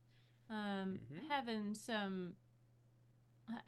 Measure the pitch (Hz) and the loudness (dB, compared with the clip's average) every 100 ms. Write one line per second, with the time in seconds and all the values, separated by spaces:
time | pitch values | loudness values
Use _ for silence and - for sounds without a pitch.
0 | - - - - - 214 208 196 190 190 | -20 -20 -20 -20 -6 -2 2 2 2 0
1 | 113 156 302 277 240 220 208 208 - 220 | -4 -6 0 2 2 0 0 -2 0 2
2 | 196 190 175 - - - - - - - | 2 0 -2 -6 -16 -20 -20 -20 -20 -20
3 | - - - - - 233 | -20 -20 -20 -14 -8 -4